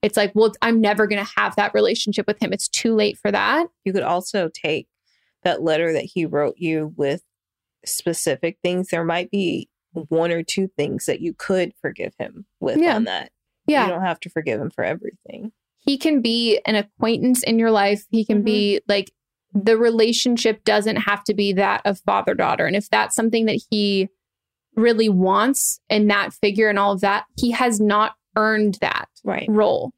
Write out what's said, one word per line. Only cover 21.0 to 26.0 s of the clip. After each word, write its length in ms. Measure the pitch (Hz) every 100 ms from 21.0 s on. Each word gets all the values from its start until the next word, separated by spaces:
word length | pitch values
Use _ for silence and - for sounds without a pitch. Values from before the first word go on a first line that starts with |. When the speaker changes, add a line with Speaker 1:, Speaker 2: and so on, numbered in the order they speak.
| 208 202
Speaker 1:
to 100 | -
be 180 | 202 202
that 260 | 190 196 202
of 160 | 202 196
father-daughter. 680 | - 196 - - 165 - 160
And 100 | 196
if 140 | 208
that's 240 | 214 -
something 320 | - 226 226 220
that 160 | 220 -
he 380 | 214 202 196 190 _ _ _ _ _ _
really 340 | - 233 220 220
wants 720 | 190 190 196 233 277 - - _
and 220 | 214